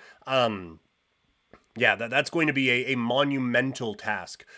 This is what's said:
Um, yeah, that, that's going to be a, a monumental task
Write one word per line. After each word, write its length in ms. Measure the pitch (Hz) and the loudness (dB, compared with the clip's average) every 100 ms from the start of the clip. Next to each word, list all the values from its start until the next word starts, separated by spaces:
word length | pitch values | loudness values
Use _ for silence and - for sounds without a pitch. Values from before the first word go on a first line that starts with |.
| - - - | -16 -16 -2
Um, 540 | 131 117 101 85 80 _ _ _ _ _ _ _ - _ 113 | 2 2 0 -10 -16 _ _ _ _ _ _ _ -20 _ 2
yeah, 200 | 117 101 | 2 2
that, 160 | 117 | 0
that's 180 | 135 143 | 0 0
going 160 | 165 151 | 0 0
to 80 | |
be 160 | 135 131 | 2 2
a, 240 | 123 127 | 2 0
a 20 | 127 | -2
monumental 1000 | 117 127 143 139 123 123 131 - 117 104 | 0 2 2 0 0 0 0 -4 -8 -6
task 500 | 110 101 85 - - | -6 -6 -8 -16 -18